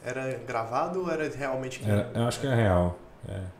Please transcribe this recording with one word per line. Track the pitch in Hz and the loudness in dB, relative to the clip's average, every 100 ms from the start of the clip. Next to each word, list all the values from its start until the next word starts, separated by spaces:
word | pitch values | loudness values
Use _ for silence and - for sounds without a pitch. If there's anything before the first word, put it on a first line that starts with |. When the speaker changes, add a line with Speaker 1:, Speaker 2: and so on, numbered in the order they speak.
Speaker 1:
era | 120 127 131 120 117 | -6 -4 -4 -4 -4
gravado | 117 110 123 170 185 | -2 0 0 0 -2
ou | 180 | -2
era | 160 151 | -2 -2
realmente | 120 139 131 131 127 | -2 -2 -2 -4 -4
que | 107 | 2
Speaker 2:
Era, | 104 - 117 | 2 2 0
eu | |
acho | 117 - | 0 0
que | 139 | 2
é | 120 | 4
real. | 107 90 87 87 - - - | 6 6 4 0 -12 -16 -10
É. | 95 92 | -8 -8